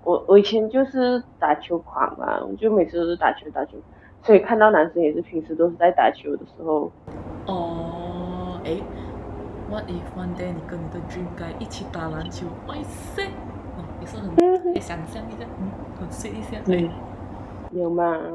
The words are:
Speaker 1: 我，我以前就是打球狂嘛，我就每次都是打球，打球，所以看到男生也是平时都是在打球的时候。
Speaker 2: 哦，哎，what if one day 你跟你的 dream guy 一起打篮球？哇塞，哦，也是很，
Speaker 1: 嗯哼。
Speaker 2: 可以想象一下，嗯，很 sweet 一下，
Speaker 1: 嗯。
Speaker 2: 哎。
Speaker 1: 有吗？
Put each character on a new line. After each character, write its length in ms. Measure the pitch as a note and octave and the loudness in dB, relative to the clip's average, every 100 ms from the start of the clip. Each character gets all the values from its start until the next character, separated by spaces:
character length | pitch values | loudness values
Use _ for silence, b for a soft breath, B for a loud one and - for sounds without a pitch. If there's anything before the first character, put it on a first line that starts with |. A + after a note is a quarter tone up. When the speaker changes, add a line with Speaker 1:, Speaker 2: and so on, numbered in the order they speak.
Speaker 1:
我， 200 | - F3 - | 2 0 10
我 100 | G3+ | 10
以 40 | |
前 280 | G3+ A3 A3 | 10 2 2
就 140 | B3+ | 2
是 360 | C4+ C4 B3 B3 - - | 2 4 2 2 -2 -2
打 120 | D#3 D3+ | 2 2
球 200 | - E3+ | 2 -4
狂 360 | - C3+ - - | -2 -2 0 0
嘛， 240 | - G1+ - | -2 -2 -2
我 60 | |
就 180 | G3+ G#3+ | 0 4
每 140 | G#3+ D#3+ | 4 4
次 100 | E3+ | 2
都 100 | E3+ | 0
是 100 | E3+ | 2
打 160 | D#3 | 2
球， 180 | - D#3 | 2 -6
打 140 | D3 | -6
球， 80 | D3 - - b b b | -6 -8 -18 b b b
所 140 | - G3+ | 8 8
以 20 | |
看 180 | - A#3 | 8 6
到 140 | G#3+ | 8
男 180 | F#3+ D#3+ | 8 6
生 100 | E3+ | 4
也 100 | D#3 | 2
是 80 | D#3 | 2
平 240 | E3 E3 | -2 -6
时 100 | D#3 D#3 | -4 2
都 120 | E3+ | 2
是 60 | |
在 160 | E3+ F3 | 6 4
打 180 | F3+ A#2+ | 6 4
球 220 | C#3+ D3 C#3+ | 2 -6 -6
的 100 | - | -8
时 160 | - | -10
候。 260 | D#3+ D#3 D3 - - - - - - | 0 0 0 -8 -16 -14 -12 -10 -6
Speaker 2:
哦， 1120 | F#3 E3+ E3+ E3 E3+ - F3 - - - - | -4 -4 -4 -6 -6 -8 -6 -6 -6 -6 -8
哎， 160 | D3+ F3 - B B B - - - - - | -6 -6 -6 B B B -10 -12 -12 -12 -8
what 160 | G#3 G#3 | -8 -6
if 160 | F3 D#3+ F#3 | -8 -8 -8
one 180 | F3+ F3 | -8 -6
day 100 | F3+ | -6
你 80 | E3+ D#3 | -8 -8
跟 120 | F3 | -10
你 100 | D#3+ | -8
的 80 | F3 D#3+ | -10 -10
dream 160 | F3+ F3 - | -8 -10 -10
guy 160 | E3+ - | -10 -10
一 60 | G#3+ | -10
起 180 | - F#3+ | -10 -10
打 160 | F3+ D#3+ | -8 -6
篮 220 | D#3 E3+ | -6 -8
球？ 160 | - F3 - - | -8 -10 -10 -12
哇 60 | D#3 | -10
塞， 400 | - - - - G4 - - - - - | -10 -10 -10 -6 -6 -8 -10 -12 -10 -10
哦， 80 | E3 - | -10 -10
也 60 | E3+ | -10
是 100 | A3 | -8
很， 140 | G3+ | 0
Speaker 1:
嗯 280 | E3 F4 F#4 | 4 4 4
哼。 100 | F4 | 0
Speaker 2:
可 60 | F4 | -2
以 20 | |
想 160 | - E3+ E3 | -4 -8 -8
象 160 | A3 A3 | -10 -12
一 40 | |
下， 120 | - A3+ - | -12 -12 -8
嗯， 100 | F#3+ - - - | -8 -8 -12 -10
很 80 | F3+ | -10
sweet 300 | - G#3+ G#3 | -8 -8 -8
一 40 | |
下， 140 | G#3+ G#3+ F#3 | -8 -6 0
Speaker 1:
嗯。 80 | |
Speaker 2:
哎。 160 | F3+ E3 - - - - - - - - | 2 2 -4 -12 -12 -12 -12 -12 -12 -8
Speaker 1:
有 160 | F3+ E3+ | -2 0
吗？ 280 | E3+ E3+ D#3+ D#3+ | 2 2 0 -4